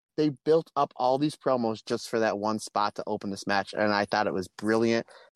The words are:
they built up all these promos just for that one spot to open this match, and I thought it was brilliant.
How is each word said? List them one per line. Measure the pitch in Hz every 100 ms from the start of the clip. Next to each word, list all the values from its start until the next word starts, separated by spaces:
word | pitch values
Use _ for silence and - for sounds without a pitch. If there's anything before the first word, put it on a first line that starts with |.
| _ -
they | 151
built | 135 - 160 - -
up | 143 -
all | 127 135
these | 151 -
promos | - 131 113 110 -
just | 117 -
for | 117
that | 110 98
one | 107 110
spot | - 98 104 -
to | -
open | 104 104
this | 98 -
match, | 101 95 -
and | 107
I | 101 104
thought | 107 104
it |
was | 80 90
brilliant. | - 107 113 117 117 - - -